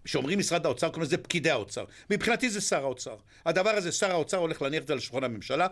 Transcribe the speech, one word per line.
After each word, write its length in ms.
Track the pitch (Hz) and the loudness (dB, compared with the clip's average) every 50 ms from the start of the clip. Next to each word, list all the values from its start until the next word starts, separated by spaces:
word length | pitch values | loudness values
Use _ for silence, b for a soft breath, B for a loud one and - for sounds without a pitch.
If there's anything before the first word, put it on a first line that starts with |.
| B | B
כשאומרים 340 | - - 147 127 139 185 202 | -2 0 0 0 2 2 2
משרד 280 | 180 - 165 175 151 | 2 2 2 2 2
האוצר, 240 | 160 131 - - 165 | 0 0 2 0 -2
כלומר, 160 | - 165 165 143 | 0 -2 -2 0
זה 80 | - - | -2 -2
פקידי 320 | - - - 175 131 160 | -2 -2 -2 0 2 2
האוצר. 340 | 151 120 107 - - 120 104 - B B B B | 2 0 -2 -4 -8 -10 -10 -10 B B B B
מבחינתי 400 | 202 202 - 214 233 214 - 247 | -2 0 2 2 2 2 2 0
זה 100 | 202 208 | -2 -2
שר 220 | 196 - 196 160 135 | -2 0 0 0 0
האוצר. 340 | 135 123 - - 135 113 104 - b b b b | -2 -4 -4 -8 -12 -14 -16 -18 b b b b
הדבר 240 | 165 170 180 185 214 | 0 2 4 4 4
הזה, 220 | 220 208 185 170 147 | 2 2 2 0 0
שר 180 | - 214 190 | 2 2 2
האוצר 260 | 185 170 147 - - | 2 2 0 0 0
הולך 260 | 185 170 165 156 - 147 | 0 0 0 0 -2 -2
להניח 200 | 135 147 160 143 | -2 -2 -2 -2
את 40 | 135 | -2
זה 40 | 151 | -2
על 80 | 127 | -2
שולחן 240 | 113 - - 131 131 | -2 -4 -4 -2 -2
הממשלה, 420 | 123 117 104 98 - 131 151 175 185 | -2 -4 -4 -6 -2 0 2 2 0